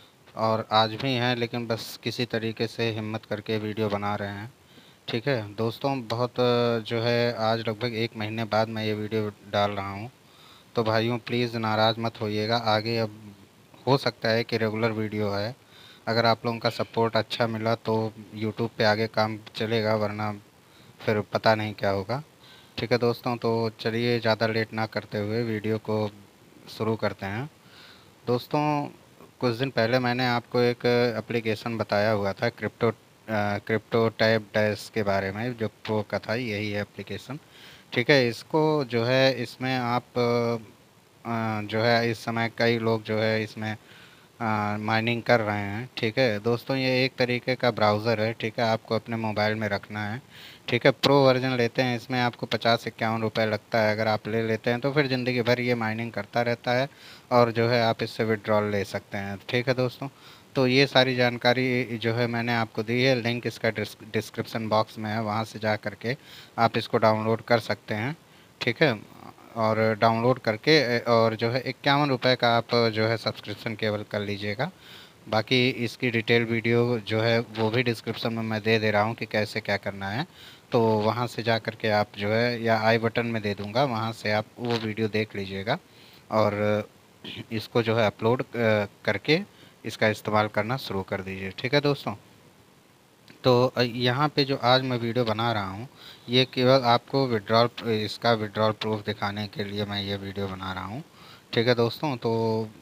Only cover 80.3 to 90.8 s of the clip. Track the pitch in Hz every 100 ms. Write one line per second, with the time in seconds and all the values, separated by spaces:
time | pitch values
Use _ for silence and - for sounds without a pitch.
80.3 | - - - - 123 113 110 107 110 120
81.3 | - 113 113 113 - 110 104 104 101 104
82.3 | 110 120 117 113 110 110 117 113 120 117
83.3 | 113 104 101 104 113 143 110 113 113 107
84.3 | 107 110 - 120 117 110 107 110 107 107
85.3 | 101 95 98 98 156 - - - - -
86.3 | 110 104 104 104 107 104 - _ _ -
87.3 | - - 110 - 123 113 113 107 - 110
88.3 | 120 - 120 113 107 101 - - 101 -
89.3 | 160 208 - - - 117 - 110 104 -
90.3 | 107 107 - 107 131